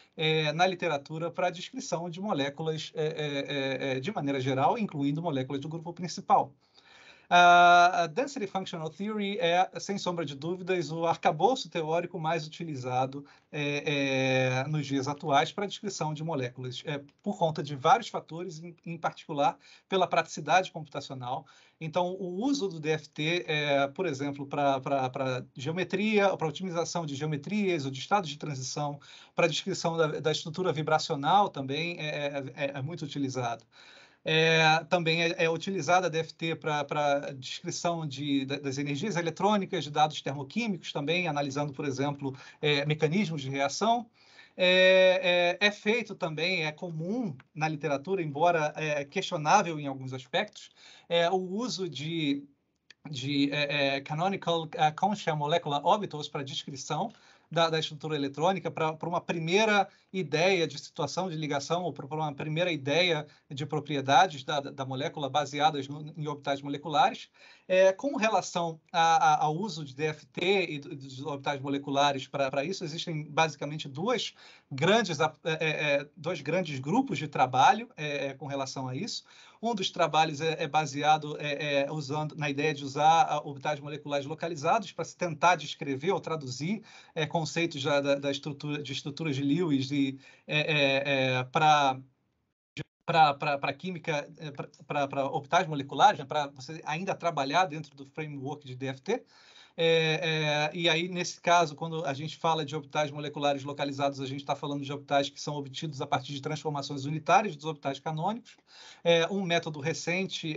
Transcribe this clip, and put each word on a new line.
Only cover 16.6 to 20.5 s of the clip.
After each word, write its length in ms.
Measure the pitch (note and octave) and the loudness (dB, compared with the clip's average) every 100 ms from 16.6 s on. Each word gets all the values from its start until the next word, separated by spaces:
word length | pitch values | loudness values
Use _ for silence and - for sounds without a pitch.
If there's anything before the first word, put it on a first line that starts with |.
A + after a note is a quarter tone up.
| B2+ A#2+ - | -10 -10 -8
é, 160 | C#3 - _ | -8 -10 _
por 120 | G3+ G#3 | -6 -2
conta 280 | E3 D#3+ | -2 -2
de 100 | C#3+ | -6
vários 320 | C#3 D#3 A3 - | 0 4 4 2
fatores, 560 | F3 - D#3+ F#3 D#3 | -10 -8 -10 -10 -10
em, 140 | E3+ E3 F3 | -16 -14 -10
em 100 | E3 | -6
particular 600 | D#3+ - - D3 D#3 E3+ _ - - | -6 -6 -8 0 0 0 _ -20 -2
pela 180 | F#3+ E3+ | 0 2
praticidade 640 | E3+ E3 - C#3+ | 2 0 -4 2